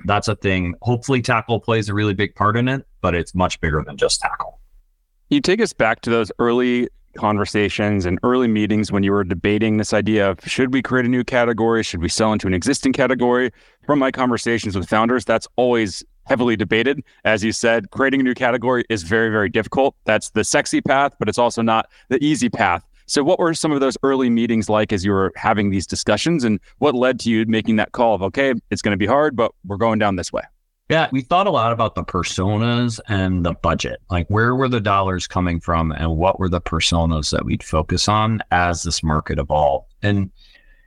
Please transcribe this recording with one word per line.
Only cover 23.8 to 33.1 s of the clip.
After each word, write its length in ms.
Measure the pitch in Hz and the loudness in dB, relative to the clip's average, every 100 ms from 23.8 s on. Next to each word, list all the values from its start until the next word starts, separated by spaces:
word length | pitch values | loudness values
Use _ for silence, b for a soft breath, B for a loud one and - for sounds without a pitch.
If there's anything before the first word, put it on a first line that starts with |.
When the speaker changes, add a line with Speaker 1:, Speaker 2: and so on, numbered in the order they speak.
Speaker 2:
those 160 | 135 - | 0 0
early 260 | 135 135 127 | 0 2 2
meetings 400 | 117 113 113 104 | 2 2 0 2
like 240 | 107 107 | 0 2
as 140 | 101 90 | 0 0
you 60 | |
were 200 | 98 95 - | 2 0 -2
having 340 | 104 107 101 | -2 0 0
these 160 | 95 - | -2 -4
discussions, 580 | 92 - 104 160 165 | -4 0 0 0 0
and 160 | 120 104 b _ | 0 -2 b _
what 140 | 147 | 0
led 240 | 127 127 123 | 2 0 0
to 100 | 113 | 0
you 160 | 110 113 | 0 2
making 300 | 110 107 110 | 0 2 0
that 160 | - | 0
call 220 | - 120 | 2 2
of, 60 | 101 | 2
"Okay, 320 | 95 135 139 117 - | 0 0 0 -2 -4
it's 120 | 101 | -4
gonna 160 | 110 98 | -2 0
be 80 | 101 | 2
hard, 300 | 139 151 120 | 2 2 0
but 160 | 113 - 92 | -2 -4 -10
we're 120 | 98 | -2
going 200 | 113 110 | 0 2
down 180 | 107 92 | 0 0
this 140 | - | -4
way"? 120 | - - _ _ _ - | -8 -10 _ _ _ -2
Speaker 1:
Yeah, 180 | 156 151 | 0 0
we 100 | 131 | -2
thought 240 | 127 175 202 | 0 0 2
a 40 | |
lot 220 | 147 113 | 0 0
about 220 | 117 110 | 0 -2
the 100 | - | -4
personas 960 | 82 90 85 - 92 104 117 120 120 113 | -6 -4 -4 -2 0 0 0 0 -2 -4
and 340 | - | -4